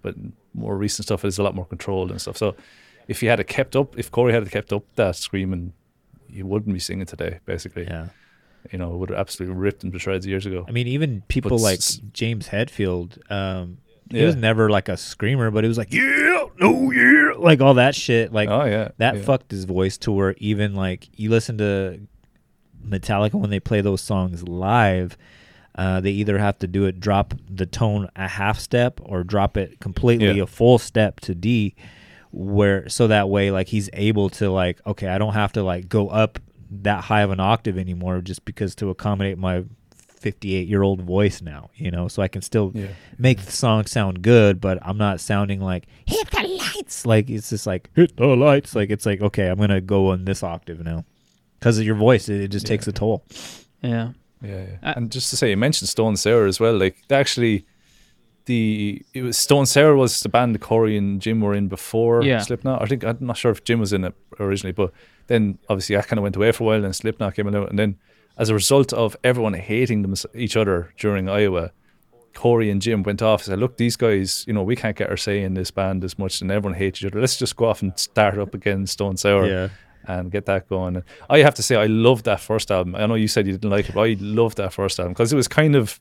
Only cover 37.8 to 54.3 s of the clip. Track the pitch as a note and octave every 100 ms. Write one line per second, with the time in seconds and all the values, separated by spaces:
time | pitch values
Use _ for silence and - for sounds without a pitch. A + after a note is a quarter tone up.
37.8 | F#2 F2 F2+ F#2 F2+ F#2 - - G2 -
38.8 | G2+ F2+ G#2+ G2 G2 F2+ F#2 F2+ F#2 -
39.8 | _ _ _ _ G#2+ - G2+ F#2+ F2+ G2+
40.8 | G2 F#2+ F2+ F#2 G#2 - F2 D2 - -
41.8 | F2 F2 F2 - F#2+ G2 - A2+ G2 G#2+
42.8 | G2 F#2 - - B2+ G#2 F#2+ - A#2+ A2
43.8 | G#2+ A#2+ G2 F#2 G2+ A#2+ G#2 F#2 G2 F#2
44.8 | F2+ G2+ G#2 F#2+ - G2+ G2+ G2 F#2+ F2+
45.8 | - - - A4 G#4 - F4+ F#4 - G#4
46.8 | - - A#2 A2 A#2+ A2 - G#2 - F#2
47.8 | _ - F3 - B2+ B2+ D3 C#3 - A#2
48.8 | G2+ G#2 A2 G2 G#2 - F#2 F#2 G#2 G2
49.8 | F#2 G2 F#2+ F#2 F#2 F#2+ F2+ E2+ - E2
50.8 | E2 E2 - _ _ _ _ _ A#2+ A2
51.8 | G#2+ G#2+ A2 A#2 - G2+ G2 G2 G#2+ G#2+
52.8 | - G2 G#2+ G#2 _ - - - _ _
53.8 | B2+ A#2 A#2 C3 _